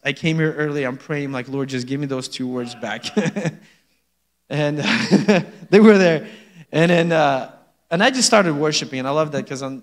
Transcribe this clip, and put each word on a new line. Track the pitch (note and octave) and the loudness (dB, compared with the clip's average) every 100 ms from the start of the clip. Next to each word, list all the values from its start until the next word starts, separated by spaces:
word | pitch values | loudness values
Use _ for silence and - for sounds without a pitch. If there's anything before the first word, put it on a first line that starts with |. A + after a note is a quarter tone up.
I | C#3 | -6
came | C#3+ E3 D#3+ | -4 -2 0
here | D#3+ | 0
early, | C#3+ D3+ D3 | -2 -4 -2
I'm | C3 C3 | -4 -6
praying, | - D3 C#3 | -8 -6 -6
like, | C3+ B2 | -8 -6
"Lord, | C#3 C3+ | -6 -4
just | C3 B2 | -6 -6
give | C#3 | -6
me | C#3+ | -4
those | C3 B2+ | -6 -8
two | - B2+ | -8 -6
words | B2+ A#2+ | -6 -8
back." | B2 A2 A2 - - | -10 -10 -8 -6 -2
<laughs> | F3 - E3 - - _ _ _ _ _ _ _ - | -2 -2 -6 -8 -14 _ _ _ _ _ _ _ -10
And | C#3+ D3 D3+ | -4 -2 -2
<laughs> | - A3+ - - - F#3+ - - - | -2 -2 2 2 4 2 0 -10 2
they | G3 | 6
were | G#3+ G3+ | 8 8
there. | F3+ D#3 - - - E3+ D#3 | 6 2 -4 -16 -20 -20 -6
And | D3+ E3+ | 0 2
then, | F3 E3+ | 2 2
uh, | D#3+ D3 C3+ - - _ _ - | 2 2 0 -4 -16 _ _ -6
and | E3+ | 0
I | A#3+ | 2
just | C4 - | 2 2
started | G#3+ F3+ | 4 2
worshiping, | D3 D3+ D3+ A#2+ C3 | 0 -2 -2 -4 -6
and | C3 | -2
I | |
love | D3 D#3 | -2 -2
that | C#3+ - | -4 -6
'cause | C3+ | -8
I'm, | C3+ C3+ | -10 -12